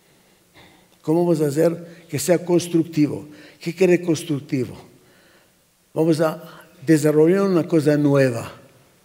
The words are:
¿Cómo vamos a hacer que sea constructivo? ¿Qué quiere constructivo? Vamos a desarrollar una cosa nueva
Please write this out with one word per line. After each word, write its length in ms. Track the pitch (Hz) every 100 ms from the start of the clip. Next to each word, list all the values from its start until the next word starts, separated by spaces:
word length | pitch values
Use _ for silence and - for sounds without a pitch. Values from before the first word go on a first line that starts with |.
| _ _ _ _ _ _ - _ _ _
¿Cómo 220 | - 160
vamos 160 | 175 160
a 60 | 151
hacer 580 | 139 170 170 170 - -
que 100 | 139
sea 260 | - 165
constructivo? 840 | 170 175 170 170 160 - 143 101 98 - - -
¿Qué 140 | 170
quiere 280 | 165 185 175
constructivo? 760 | 175 151 - 143 - 139 113 92 - _ _ _ _ _ _ _ _ _ _
Vamos 260 | 147 160 156
a 460 | 160 156 - - - -
desarrollar 580 | 131 156 147 151 160 196
una 240 | 196 180 156
cosa 300 | 165 143 147
nueva 560 | 147 139 131 120 - - - _ _ _